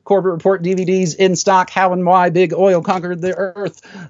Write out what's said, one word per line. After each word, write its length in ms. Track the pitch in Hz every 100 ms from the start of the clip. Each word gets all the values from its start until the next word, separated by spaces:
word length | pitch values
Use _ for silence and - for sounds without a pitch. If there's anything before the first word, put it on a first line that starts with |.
Corbett 280 | - 196 185
Report 300 | 165 190 190
D 120 | 170
V 120 | 185 180
Ds 280 | 190 180 147
in 200 | 190 170
stock. 340 | - 185 185
How 220 | 190 190
and 140 | 180 175
Why 240 | 185 180
Big 240 | 170 180
Oil 280 | 160 196 175
Conquered 400 | 160 185 180 175
the 140 | 185 175
Earth, 460 | 190 190 190 - - 196